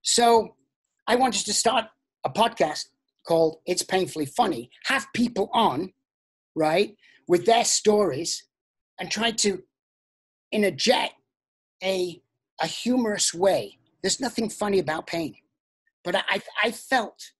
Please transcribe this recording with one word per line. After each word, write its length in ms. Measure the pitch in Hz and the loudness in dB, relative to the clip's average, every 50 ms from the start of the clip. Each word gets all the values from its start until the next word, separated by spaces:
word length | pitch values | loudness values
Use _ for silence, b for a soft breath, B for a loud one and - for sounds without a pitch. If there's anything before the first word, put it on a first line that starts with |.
So 540 | - - - 233 240 233 226 226 220 - _ _ _ _ _ _ _ _ _ _ _ | -2 0 2 4 6 6 6 4 2 0 _ _ _ _ _ _ _ _ _ _ _
I 100 | - 233 | 0 2
wanted 280 | 247 262 254 202 - - | 2 2 0 0 -4 -4
to 60 | 214 202 | -2 -2
start 320 | - - 233 254 240 220 - _ _ _ _ _ _ - | 0 0 2 0 0 -4 -4 _ _ _ _ _ _ -10
a 60 | 143 | -6
podcast 540 | - 185 226 226 226 - 170 151 147 - - _ _ _ _ _ _ _ _ | 0 0 0 0 2 0 -2 -2 -2 -8 -12 _ _ _ _ _ _ _ _
called 320 | - 170 165 165 160 156 - _ | 0 2 4 4 2 0 -6 _
It's 160 | - 180 170 | -4 -4 -4
Painfully 440 | - - 190 190 180 135 - 156 147 | -2 -2 0 0 0 -2 -4 -6 -8
Funny, 440 | 135 - - 233 202 151 117 120 _ b b b | -4 0 0 0 0 0 -6 -8 _ b b b
have 220 | - 262 269 - - - | -2 -2 -2 -4 -6 -2
people 360 | - 240 220 - 190 202 - | -2 -2 0 0 -4 -4 0
on, 400 | - 233 220 175 127 143 185 185 _ _ _ _ _ _ _ _ _ _ _ _ _ | 2 2 2 2 2 -2 -6 -8 _ _ _ _ _ _ _ _ _ _ _ _ _
right, 420 | 156 156 151 160 185 208 214 - b b b b b b - | -2 0 2 2 2 0 0 -4 b b b b b b 0
with 160 | 175 170 - | 0 2 4
their 180 | - 226 233 226 | 4 4 4 2
stories, 800 | - - - - 214 208 208 208 170 131 139 175 - - - _ _ _ _ _ _ _ _ _ _ _ - | 0 0 2 2 4 4 4 2 2 0 -4 -4 -6 -8 -8 _ _ _ _ _ _ _ _ _ _ _ -14
and 120 | 185 - | -8 -6
try 200 | - 208 226 233 | -4 -2 -2 -2
to 320 | 220 - - 202 190 185 - _ _ _ _ _ _ _ _ _ _ _ _ _ _ _ _ _ | 0 0 0 0 0 -2 -10 _ _ _ _ _ _ _ _ _ _ _ _ _ _ _ _ _
interject 600 | - 214 208 190 156 135 - 220 - - - - - _ _ _ _ _ _ _ _ _ _ _ _ _ | 0 0 0 0 0 0 2 2 2 2 0 -4 -8 _ _ _ _ _ _ _ _ _ _ _ _ _
a, 380 | 185 190 190 185 180 180 165 - _ _ _ _ _ _ _ - | -4 -2 -2 0 -2 -4 -6 -12 _ _ _ _ _ _ _ -6
a 60 | 160 | -6
humorous 680 | 165 - - - 233 254 262 233 214 104 - - - - | -6 -6 -6 -2 0 0 0 0 0 -2 -2 -2 -2 0
way. 440 | 170 185 196 175 135 104 101 _ _ _ _ _ _ | 2 2 2 2 0 -4 -8 _ _ _ _ _ _
There's 180 | - 190 - - | -4 -4 -2 -2
nothing 280 | 269 240 - - 233 - | -4 -4 -2 -2 -4 -4
funny 300 | - - 208 208 202 190 | -4 -4 -4 0 0 0
about 280 | 160 147 156 165 - | 0 0 -6 -6 -6
pain. 280 | - - 165 160 143 - _ _ _ _ _ _ _ _ _ _ _ _ _ | -6 -6 -6 -6 -6 -10 _ _ _ _ _ _ _ _ _ _ _ _ _
But 140 | _ 175 185 | _ -2 -2
I, 60 | 190 - - | -2 0 0
I, 140 | 190 196 - - - - 208 | -2 -4 -4 -8 -4 -2 -2
I 60 | 240 | -2
felt 500 | - - - - 262 254 214 - _ _ - - _ | -2 -6 -4 0 0 0 0 -2 _ _ -20 -20 _